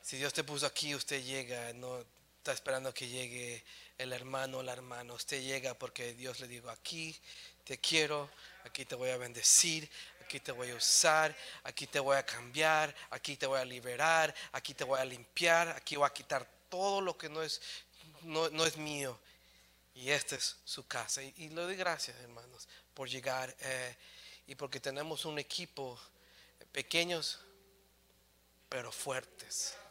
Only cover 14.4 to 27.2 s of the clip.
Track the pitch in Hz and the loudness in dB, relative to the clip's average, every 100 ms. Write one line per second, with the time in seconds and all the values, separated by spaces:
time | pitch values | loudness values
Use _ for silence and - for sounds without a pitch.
14.4 | - 135 - 139 131 131 131 123 - - | -6 -6 -6 -4 2 2 2 -4 -6 2
15.4 | 170 165 170 151 - 147 143 - - 139 | 8 8 6 -2 -4 2 2 2 -2 -2
16.4 | 123 - _ 180 196 196 190 - 160 156 | -2 -18 _ 0 2 2 0 -2 -6 -4
17.4 | 156 - - - - - - 151 165 156 | -4 -4 -6 -10 -12 -20 -20 -16 -4 0
18.4 | 160 156 160 156 151 147 139 113 - - | 2 4 4 4 -2 -2 -2 -6 -14 -20
19.4 | - - - _ _ 127 127 143 - 135 | -20 -20 -20 _ _ -8 2 2 2 -2
20.4 | - - - - - 123 110 - 135 143 | -2 -4 -10 -10 -4 -4 -2 -4 -4 -12
21.4 | 160 160 175 190 180 160 - 120 123 117 | -10 -4 -4 0 0 0 -4 -8 -16 -16
22.4 | 123 123 - - _ - 131 131 127 131 | -18 -20 -20 -20 _ -10 -6 -4 -2 -2
23.4 | 127 - 139 131 123 120 - - - - | -4 -6 -4 -4 -4 -10 -20 -20 -20 -20
24.4 | - 131 139 135 139 135 156 151 160 151 | -16 -8 -6 -4 -4 -4 -4 -4 -4 -4
25.4 | 143 - 175 - 135 120 - _ - - | -4 -6 -6 -8 -8 -8 -18 _ -20 -20
26.4 | - _ - 139 131 170 170 170 | -20 _ -8 -6 0 2 2 0